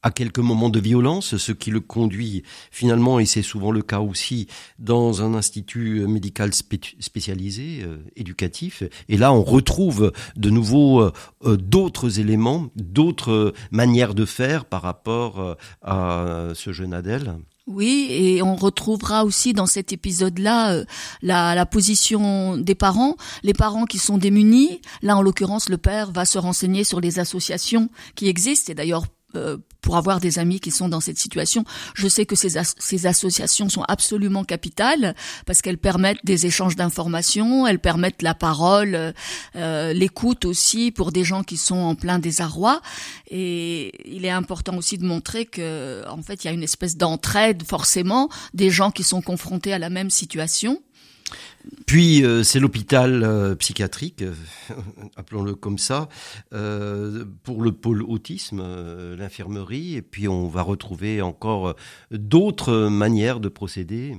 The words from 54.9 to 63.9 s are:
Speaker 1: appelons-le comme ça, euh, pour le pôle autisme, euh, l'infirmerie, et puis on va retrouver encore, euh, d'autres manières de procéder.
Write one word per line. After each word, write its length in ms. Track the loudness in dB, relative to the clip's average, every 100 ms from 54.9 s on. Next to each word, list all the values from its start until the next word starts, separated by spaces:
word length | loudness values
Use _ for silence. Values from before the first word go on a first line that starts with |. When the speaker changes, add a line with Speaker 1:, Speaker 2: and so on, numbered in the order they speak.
| -16 -20 -18
Speaker 1:
appelons-le 380 | -12 -6 -6
comme 240 | -6 -6 -4
ça, 320 | -2 -4 -6 -14 -20 -20 -14
euh, 720 | -8 -6 -4 -6 -6 -6 -8 -12 -14
pour 200 | -10 0
le 100 | 0
pôle 300 | 0 -2 -2
autisme, 580 | -2 -6 -6 -12 -10 -10
euh, 540 | -10 -10 -12 -14 -14 -12
l'infirmerie, 800 | -12 -12 -10 -10 -8 -10 -8 -10
et 60 |
puis 260 | -12 -6 -2
on 180 | -2 -2
va 140 | -4
retrouver 640 | -4 -4 -6 -8 -6 -4
encore, 460 | -4 -6 -6 -4 -4
euh, 60 | -6 -14 -20 _
d'autres 800 | -10 2 4 4 -2 0 2 2
manières 520 | 2 2 2 0 -2
de 80 | -6
procéder. 640 | -8 -12 -10 -10